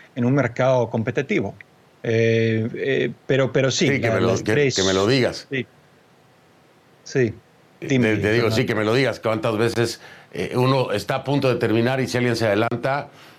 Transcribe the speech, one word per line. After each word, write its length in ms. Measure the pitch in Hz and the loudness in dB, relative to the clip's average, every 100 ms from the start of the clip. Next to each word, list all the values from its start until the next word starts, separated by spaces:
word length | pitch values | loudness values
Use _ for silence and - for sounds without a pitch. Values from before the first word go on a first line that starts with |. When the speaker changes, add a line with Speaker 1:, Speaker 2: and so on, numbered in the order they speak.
| - - | -14 -2
Speaker 1:
en 100 | 120 | 0
un 80 | |
mercado 560 | 139 120 117 131 127 113 | 2 0 0 2 2 0
competitivo. 640 | 117 113 147 139 196 101 - - _ _ _ | -2 -2 -4 -2 -2 -4 -8 -20 _ _ _
Eh, 640 | 123 113 113 113 113 113 113 | -2 2 2 2 2 0 -2
eh, 380 | - 123 139 131 - - | -4 -2 0 -2 -6 -2
pero, 240 | 135 131 | 0 2
pero 180 | 135 131 | 2 0
sí, 180 | - 160 | 2 0
Speaker 2:
Sí, 140 | 135 | 0
que 60 | 117 | 0
Speaker 1:
la, 80 | 92 | 0
Speaker 2:
me 60 | |
lo, 80 | 92 | 0
Speaker 1:
las 120 | 95 | 0
Speaker 2:
que, 120 | 87 | 0
Speaker 1:
tres 220 | 127 143 110 | 2 2 0
Speaker 2:
que 60 | |
me 120 | 95 | 0
lo 120 | 95 101 | 2 2
digas. 400 | 135 107 80 - | 2 0 -2 -8
Speaker 1:
Sí. 160 | 135 - _ _ _ _ _ _ _ _ _ _ _ _ _ | -8 -8 _ _ _ _ _ _ _ _ _ _ _ _ _
Sí. 300 | - 139 117 - _ _ _ - | -6 0 0 -2 _ _ _ -12
Speaker 2:
Te, 100 | - | -2
Speaker 1:
Dime, 280 | 135 113 107 | 2 2 2
Speaker 2:
te 0 | |
digo, 300 | 107 113 113 | 2 2 2
Speaker 1:
Fernando. 100 | 110 | 0
Speaker 2:
sí, 100 | 104 | 0
que 80 | |
me 100 | 110 | 0
lo 120 | 107 120 | 0 2
digas. 240 | 127 104 | 0 -2
¿Cuántas 360 | 117 110 117 107 | -2 -2 -2 0
veces, 460 | 117 113 117 - - - - | 0 0 -2 -4 -16 -20 -14
eh, 200 | - 92 127 | -8 -4 0
uno 380 | 127 135 120 | 2 2 0
está 240 | 101 - 131 | -4 -4 -6
a 60 | |
punto 240 | - 143 135 | -2 0 0
de 120 | 117 | 0
terminar 420 | 113 110 117 135 | 2 2 2 0
y 60 | 127 | -2
si 100 | 127 | 0
alguien 180 | 123 110 | 0 0
se 120 | 113 | 0
adelanta, 600 | 101 117 120 135 143 143 - - | 2 0 -2 -4 -4 -6 -16 -20